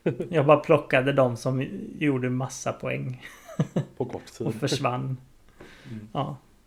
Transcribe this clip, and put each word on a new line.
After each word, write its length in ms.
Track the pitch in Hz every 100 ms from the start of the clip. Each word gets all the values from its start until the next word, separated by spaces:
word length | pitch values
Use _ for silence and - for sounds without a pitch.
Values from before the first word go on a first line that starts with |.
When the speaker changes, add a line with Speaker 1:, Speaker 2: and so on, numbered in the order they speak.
Speaker 1:
<laughs> 260 | 170 - 165
Speaker 2:
Jag 160 | 165 139
bara 140 | 147
plockade 540 | - 151 - 135 131
de 240 | 135 127 117
som 280 | 131 131 143 98 - -
gjorde 300 | 147 131 127
massa 440 | 127 131 - -
poäng. 500 | - 131 131 139 127 - - - 640
<laughs> 400 | - 175 - -
Speaker 1:
På 80 | 131
kort 200 | - -
tid. 220 | - 113
Speaker 2:
Och 60 |
försvann. 640 | 113 135 131 127 123 135 131 - - - - - - 135
Speaker 1:
Mm. 160 | 110 107
Speaker 2:
Ja. 240 | 156 147 135 - _